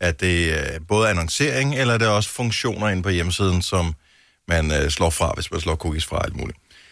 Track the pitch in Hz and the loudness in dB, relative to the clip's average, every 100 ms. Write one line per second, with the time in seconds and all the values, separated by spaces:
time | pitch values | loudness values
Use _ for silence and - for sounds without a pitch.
0 | 87 78 92 87 82 78 69 80 80 104 | -2 0 0 2 2 0 -4 -6 0 2
1 | 110 90 82 - 147 131 139 139 123 113 | 2 2 -2 0 0 0 0 0 2 2
2 | 113 104 - - 120 - 120 98 107 92 | 4 2 0 -2 -2 -2 -2 0 0 0
3 | 95 87 87 87 95 90 - 92 85 76 | 0 0 0 2 2 2 2 0 0 -4
4 | _ _ _ _ - 82 76 73 76 78 | _ _ _ _ -2 0 2 2 0 2
5 | 85 - 85 - - 85 82 80 82 78 | 0 2 0 -2 -6 -4 -4 -4 -4 -4
6 | - 78 - - - - _ - - | -4 -4 -4 -6 -10 -12 _ -20 -20